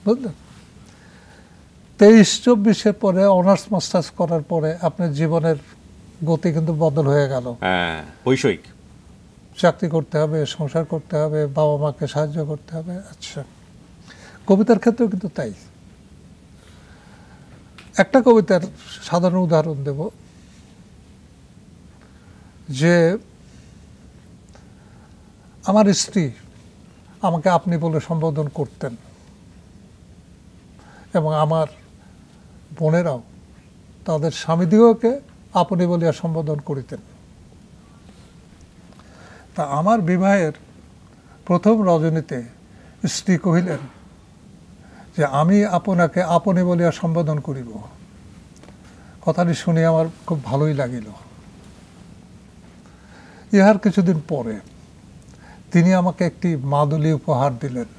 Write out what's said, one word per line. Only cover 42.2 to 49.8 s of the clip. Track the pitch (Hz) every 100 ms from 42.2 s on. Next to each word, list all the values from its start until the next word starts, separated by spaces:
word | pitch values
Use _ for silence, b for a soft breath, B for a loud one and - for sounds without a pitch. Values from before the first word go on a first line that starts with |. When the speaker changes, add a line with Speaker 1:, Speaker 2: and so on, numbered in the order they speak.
| 151 135 117 - - b b b 180
Speaker 1:
স্ত্রী | - - 175
কহিলেন | 190 170 180 143 135 - - - - - - - - - B B B -
যে, |
"আমি | 147 135 165 202
আপনাকে | 208 180 - 180 165 180
আপনি | 175 170 202 180
বলিয়া | 180 175 170
সম্বোধন | - 170 160 156 151
করিব।" | 147 135 120 107 104 - - - - - - - B B B B B B
কথাটি | - 160 175
শুনে | 156 - 165